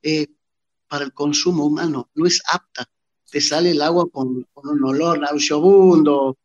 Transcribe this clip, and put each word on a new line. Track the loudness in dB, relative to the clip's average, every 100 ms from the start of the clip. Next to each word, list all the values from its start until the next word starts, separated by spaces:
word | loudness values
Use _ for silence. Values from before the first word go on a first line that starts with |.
eh, | -4 -4 -6 _ _ _ _ _ _
para | -10
el | -10
consumo | -6 -4 -2 -2 -2
humano, | -2 -2 -4 -6 -8
no | -4 -2
es | -2 -4
apta. | -6 _ -16 -16 _ _ _ _
Te | -6
sale | -4 0 0
el | 0
agua | 0 0 -2
con, | -4 -6 -6 -12
con | -18 -6
un | -4
olor | -2 -2 -2 -2
nauseabundo | -4 -4 -2 2 6 6 8 6 4 2 0 -4